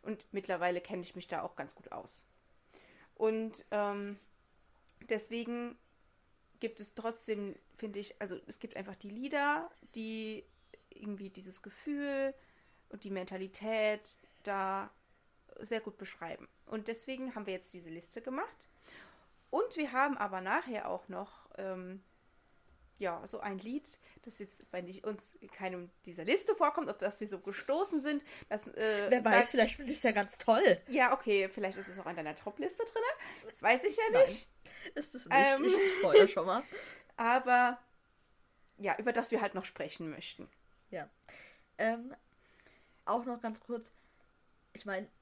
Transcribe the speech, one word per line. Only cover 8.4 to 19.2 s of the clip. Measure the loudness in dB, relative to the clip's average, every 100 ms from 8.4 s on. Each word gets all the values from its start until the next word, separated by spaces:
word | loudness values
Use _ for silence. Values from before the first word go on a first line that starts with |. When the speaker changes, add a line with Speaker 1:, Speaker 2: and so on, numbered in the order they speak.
| -10
Speaker 1:
es | -12
gibt | -10 -10
einfach | -10 -12
die | -12
Lieder, | -10 -4 0 0 0 -4 -14 -16
die | -10 -8 -6 -6 -10 -14 _ _ -20 _
irgendwie | -14 -10 -10 -10
dieses | -14 -14 -14
Gefühl | -16 -12 -6 -4 -2 0 -2 -4 -20 _ _ _ _
und | -12
die | -6
Mentalität | -6 -6 -8 -8 -8 -4 0 0 0 -6 -18 _ _
da | -6 -2 -2 -2 -6 _ _ _ _ _ _ -16
sehr | -6 -4
gut | -6 -12
beschreiben. | -16 -12 -10 -10 -14 _ -8
Und | -8 -6
deswegen | -8 -8 -8 -6
haben | -6 -6
wir |
jetzt | -8 -8
diese | -14 -12
Liste | -14 -12 -10
gemacht. | -6 -6 -6 -10 -20 _ -20 -20 -20 -20